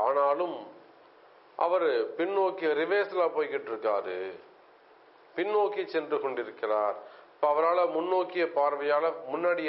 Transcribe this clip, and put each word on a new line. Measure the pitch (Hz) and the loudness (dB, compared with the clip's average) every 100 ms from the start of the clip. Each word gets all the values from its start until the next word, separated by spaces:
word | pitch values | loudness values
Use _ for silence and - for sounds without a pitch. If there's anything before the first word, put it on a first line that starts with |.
ஆனாலும் | 113 143 143 147 175 131 104 - - - - - - - - - | 0 4 2 2 -2 -6 -12 -18 -20 -20 -20 -20 -20 -20 -10 -2
அவரு | 170 180 160 120 107 - | 0 2 2 0 -2 -2
பின்னோக்கி | 180 196 185 185 160 147 | -2 2 0 0 0 0
reversal | 165 202 196 185 165 | 2 0 0 0 0
போய்கிட்டு | 160 143 135 117 | 0 -2 -4 -6
இருக்காரு, | 110 110 101 95 92 95 87 - - - - - - - - - | -4 0 0 -2 -6 -8 -10 -18 -20 -20 -20 -20 -20 -20 -20 -10
பின்னோக்கி | - 202 208 202 202 175 | -6 0 2 2 0 -4
சென்று | 160 151 147 | -4 -2 -2
கொண்டிருக்கிறார். | 135 120 110 - 110 107 104 - - - - | -2 -4 -6 -6 0 2 0 -2 -10 -20 -20
இப்ப | - 147 | -2 2
அவரால | 147 165 180 170 160 | 4 4 4 2 0
முன்னோக்கிய | 180 185 180 180 165 143 | 0 0 0 0 0 2
பார்வையால | 143 143 147 147 160 - 127 | 0 0 0 2 0 -2 -6
முன்னாடி | 151 175 170 | -2 0 0